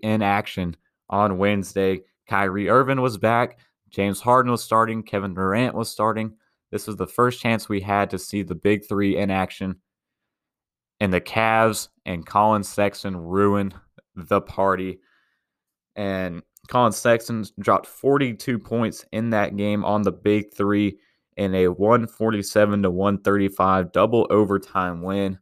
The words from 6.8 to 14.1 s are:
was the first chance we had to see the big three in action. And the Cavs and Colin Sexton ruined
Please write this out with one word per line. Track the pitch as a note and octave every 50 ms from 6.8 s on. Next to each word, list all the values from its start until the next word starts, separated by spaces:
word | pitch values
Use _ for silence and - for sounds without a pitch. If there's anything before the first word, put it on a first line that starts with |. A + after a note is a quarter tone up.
| -
was | A2 G#2
the | F#2 F#2
first | - - - B2 B2 B2 -
chance | - A#2 A2+ G#2 - -
we | G#2 G2
had | F#2 G#2 G2+ G2+ G2 F#2+
to | G2 F2+
see | - - G#2 G2+
the | F#2 E2+ F2+
big | D#2+ - G2+ G#2+ G2 -
three | - G#2 G2+ G2+ G2 F#2+
in | F2+ G2+ G2
action. | F#2+ F#2+ F#2 - - - G2 F#2+ F2+ - _ _ _ _ _ _ _ _ _ _ _ _ _ _ _ _ _ _ _ _ _ _ _ _
And | G#2+ F#2+
the | F#2 F2
Cavs | - - - A2 A2+ A2+ A2 A2 A2+ A2+ G#2+ - - - _ _ _
and | F#2 F2+ E2+ D#2+
Colin | - - G2+ G#2 G#2+ G#2+ G2+ F#2+
Sexton | - - G#2 G2+ G2+ - - - G2 F#2
ruined | F2 E2 E2+ F#2 G2 G2+ G2+ G2+ G2+ G2 G2 - - - _ _ - _ _